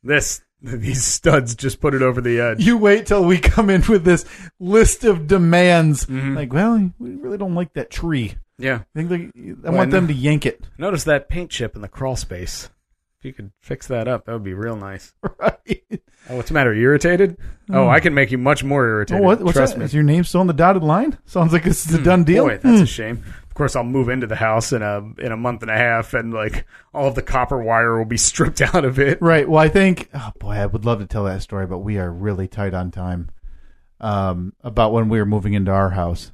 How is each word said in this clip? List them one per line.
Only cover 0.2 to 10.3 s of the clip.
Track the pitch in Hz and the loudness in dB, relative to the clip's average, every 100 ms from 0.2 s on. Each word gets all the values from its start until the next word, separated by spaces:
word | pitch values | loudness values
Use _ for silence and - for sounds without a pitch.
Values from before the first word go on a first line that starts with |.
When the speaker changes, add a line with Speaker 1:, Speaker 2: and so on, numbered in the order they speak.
| - - _ _ | 0 -8 _ _
Speaker 1:
these | 127 123 104 127 113 | -12 -6 -4 -2 -2
studs | - 170 147 120 117 | 0 2 2 0 -6
just | 135 - | -6 -2
put | 151 | -2
it | 135 | 0
over | 131 123 | 0 0
the | 120 117 | -2 0
edge. | 120 110 190 | 0 2 2
Speaker 2:
You | 240 | 4
wait | 208 208 214 | 4 4 4
till | 202 | 2
we | 175 180 | 4 4
come | - - 208 | 4 4 4
in | 190 175 | 4 4
with | 214 | 4
this | 170 170 - - 185 _ | 4 2 0 -18 -20 _
list | 180 214 220 - 240 | 2 4 4 4 0
of | 180 151 | 0 0
demands. | 196 170 170 180 170 160 143 - | 2 4 4 6 4 4 0 -4
Speaker 1:
Mm-hmm. | 135 135 135 | -4 -4 -4
Speaker 2:
Like, | 135 | -4
"Well, | 135 214 226 185 - | 0 2 2 0 -4
we | 240 277 | -14 -12
really | 359 202 | -10 -8
don't | 196 170 | -6 -4
like | 180 - | -6 -8
that | - | -12
tree. | - 165 147 107 - - _ | -8 -4 -4 -4 -10 -18 _
Speaker 1:
Yeah. | 127 123 - | -6 -6 -8
Speaker 2:
I | 151 | -8
think | 170 | -6
they, | 175 175 - | -6 -8 -16
I | - - 151 | -18 -12 -4
Speaker 1:
Well, | 175 | 0
Speaker 2:
want | 180 | 2
Speaker 1:
I | |
Speaker 2:
them | 185 | 2
Speaker 1:
no-, | 170 | 0
Speaker 2:
to | 139 | 0
yank | 139 | 0